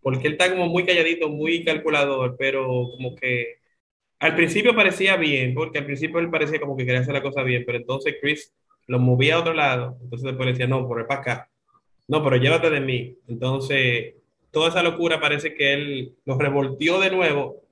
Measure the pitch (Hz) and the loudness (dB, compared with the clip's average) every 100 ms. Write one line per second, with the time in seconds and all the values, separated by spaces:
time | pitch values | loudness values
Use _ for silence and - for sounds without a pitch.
0 | 143 131 151 151 180 185 175 175 180 180 | -2 -2 -2 0 0 2 0 0 2 2
1 | 165 170 156 147 156 170 165 151 156 151 | 2 0 -2 -2 -2 -2 0 -2 0 0
2 | 143 135 127 123 135 135 131 127 123 127 | 2 0 -2 -2 -2 0 -2 -2 -4 -6
3 | 127 - 127 123 117 - _ _ _ _ | -10 -6 -2 -2 -4 -10 _ _ _ _
4 | _ _ 151 156 160 190 220 220 196 175 | _ _ 0 2 2 4 4 6 4 4
5 | 190 185 156 139 127 127 160 151 143 135 | 2 2 2 0 0 -2 -2 -4 -6 -4
6 | 160 165 170 165 151 151 143 131 127 127 | -2 -2 0 0 0 -2 -4 -4 0 0
7 | 127 139 139 139 127 123 120 120 120 135 | 0 -2 -2 -2 0 -2 -2 -6 -4 -4
8 | 139 - 143 151 - _ _ _ - 123 | -4 -2 -2 -2 -6 _ _ _ -4 0
9 | 127 123 143 165 165 160 143 127 123 - | 2 4 4 4 2 0 0 0 -4 -10
10 | - 123 131 127 127 127 123 131 117 117 | -14 -10 -8 -4 -2 0 0 0 -2 -6
11 | 113 139 127 - - _ _ _ _ _ | -4 -4 -4 -6 -10 _ _ _ _ _
12 | - 151 147 127 135 160 165 147 135 123 | -2 0 4 4 4 4 2 0 0 -4
13 | 123 - - 113 127 135 135 139 127 120 | -4 -14 -12 -6 -2 -2 0 2 2 2
14 | 104 - _ _ _ 151 160 175 170 165 | -4 -14 _ _ _ 0 2 2 0 2
15 | 170 160 147 147 156 151 139 139 147 135 | 0 2 0 0 -4 0 2 2 -2 -6
16 | 127 _ - 131 143 139 135 135 156 185 | -8 _ -6 0 2 2 0 0 0 2
17 | 190 185 170 143 127 - _ | 2 2 2 0 -4 -10 _